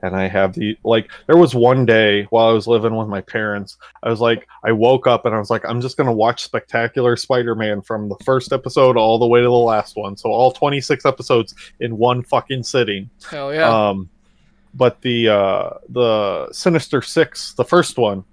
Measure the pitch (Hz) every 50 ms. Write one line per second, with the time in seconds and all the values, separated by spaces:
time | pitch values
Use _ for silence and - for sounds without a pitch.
0 | - 92 90 95 95 95 92 98 95 95 92 - - 104 110 _ _ 110 113 113
1 | 107 - - - _ - 151 170 175 151 127 123 117 123 131 131 127 113 113 110
2 | 110 107 101 101 101 107 - 113 113 113 113 110 101 113 120 113 107 113 113 113
3 | 110 107 101 98 95 _ - 117 110 107 104 101 98 92 - _ - - _ -
4 | - - 117 104 117 117 117 107 - _ - - - 110 113 107 110 120 131 123
5 | - 131 120 113 - 120 110 110 104 101 117 110 - - 117 120 123 131 - -
6 | 147 127 117 110 107 117 120 - - - - - - _ - 120 117 117 _ 135
7 | 123 123 120 113 - - 135 123 120 117 113 107 113 107 104 101 98 _ 113 107
8 | 104 104 98 - - - 131 131 127 - 139 131 - 127 - - 135 127 123 117
9 | 110 110 113 113 120 117 117 120 120 123 123 120 120 117 110 107 104 - - 107
10 | 104 98 101 - - 117 110 113 123 127 - - - 143 143 139 131 - 147 127
11 | - 143 131 _ 131 - 139 117 110 - - - - - _ _ 131 120 113 104
12 | 113 123 123 123 120 - - 123 - _ 135 131 117 - - 135 120 104 101 98
13 | 98 123 _ _ - - - 147 139 139 147 156 160 - 113 110 107 104 98 98
14 | 92 87 _ _ _ _ _ _ _ _ _ _ _ _ _ 131 127 123 - _
15 | _ 127 120 117 113 110 107 101 101 95 95 - 95 85 - - - - 120 123
16 | 123 117 110 107 104 98 92 80 67 - - - - 190 170 156 - - - 139
17 | - - - 165 156 - - - - - - - 123 - - 180 170 - - -
18 | 120 107 101 95 95 _